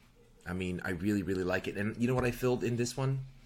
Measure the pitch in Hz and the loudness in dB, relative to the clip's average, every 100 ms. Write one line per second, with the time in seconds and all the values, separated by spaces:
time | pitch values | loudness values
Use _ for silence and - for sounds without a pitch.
0 | - - - - 85 90 90 90 - 90 | -20 -20 -20 -16 -6 -4 -2 -2 -2 -2
1 | 98 104 90 95 90 95 - - 104 110 | 2 2 2 0 2 0 0 -2 -2 0
2 | 120 127 123 120 127 123 120 117 120 - | 2 4 2 2 0 2 0 0 -2 0
3 | 135 135 - - | 0 -2 -4 -14